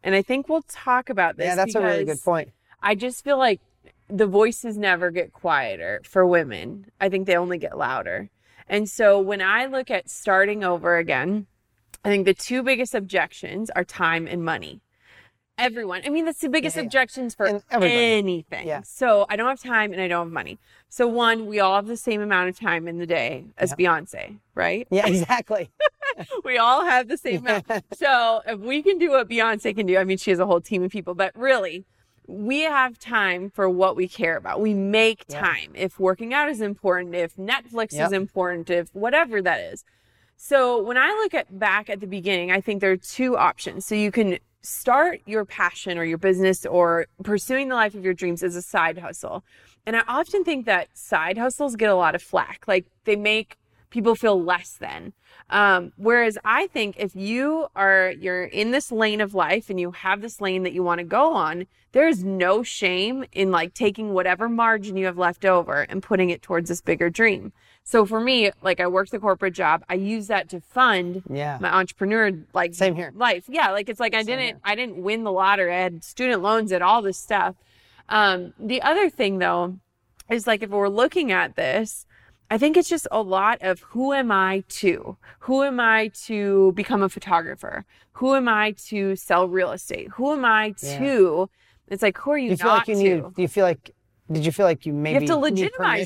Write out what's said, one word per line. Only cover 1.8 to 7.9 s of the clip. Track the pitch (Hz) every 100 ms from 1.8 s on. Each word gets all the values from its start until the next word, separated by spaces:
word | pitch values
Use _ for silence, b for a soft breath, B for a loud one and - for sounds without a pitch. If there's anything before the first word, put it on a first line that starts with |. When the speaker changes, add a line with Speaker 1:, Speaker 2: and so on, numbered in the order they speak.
Speaker 2:
really | 185 170
good | 156
Speaker 1:
because | 143
Speaker 2:
point. | - 170 143 _ b b
Speaker 1:
I | 202
just | 208 247 247
feel | 277 277
like | 254 196 _ _ _ _ -
the | 196 208
voices | 196 220 - 233 208
never | 202 175 175
get | 170 165
quieter | _ 175 147 117 95 85 104
for | - 190 180
women. | 175 139 95 110 196 190 -
I | 196
think | 190 190
they | 175
only | 180 175
get | 160 -
louder. | 127